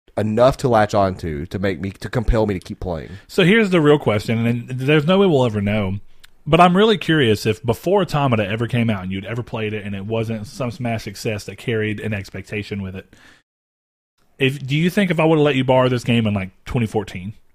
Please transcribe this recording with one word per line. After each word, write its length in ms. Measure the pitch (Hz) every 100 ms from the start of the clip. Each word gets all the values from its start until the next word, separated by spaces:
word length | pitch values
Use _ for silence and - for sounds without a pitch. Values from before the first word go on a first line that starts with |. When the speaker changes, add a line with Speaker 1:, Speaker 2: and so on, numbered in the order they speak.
| _ -
Speaker 1:
enough 380 | 107 107 127 139
to 100 | 131
latch 240 | 110 107
onto 540 | 107 98 90 87 73 85
to 120 | 101
make 220 | 98 82
me, 120 | 98
to 180 | - 104
compel 360 | 127 110 113 107
me 80 |
to 60 | 92
keep 200 | - 104
playing. 300 | 92 80 62 95 -
Speaker 2:
So 160 | -
here's 260 | 180 226 208
the 100 | 180
real 180 | 147 147
question, 460 | - 104 - 113
and 240 | 117 120 120
there's 380 | 127 131 156 147
no 120 | 190
way 80 | 196
we'll 200 | 143 123
ever 140 | 104
know, 400 | 101 107 95 101 - - - - -
but 140 | 160
I'm 160 | 175 175
really 220 | 220 202
curious 480 | - 156 120 101 113
if 160 | 107
before 380 | 120 110 170 202
Automata 440 | 180 147 139 113 98
ever 200 | 113 117
came 240 | 120 117
out 140 | 101
and 80 | 92
you'd 120 | 95
ever 180 | 95 120
played 300 | 117 117 107
it 140 | 107 101
and 80 |
it 100 | 101
wasn't 420 | 98 110 110 110 104
some 240 | - 123
smash 320 | 104 120 110
success 400 | - 98 123 104
that 120 | - 98
carried 440 | - 110 107 104
an 120 | 107
expectation 720 | 104 98 98 - 107 101 101
with 140 | 95 92
it, 180 | - - - _ _ _ _ _ _ _ _ _ _ -
if, 200 | 131 139 135
do 80 | 147
you 140 | 175
think 200 | 214 190
if 100 | 170
I 40 |
would've 200 | 160 160
let 100 | 147
you 100 | 131
borrow 240 | 127 131 127
this 140 | 123
game 220 | - 117 110
in, 80 |
like, 160 | 101 95 -
twenty 220 | - 127 110
fourteen 480 | 110 95 95 95 - _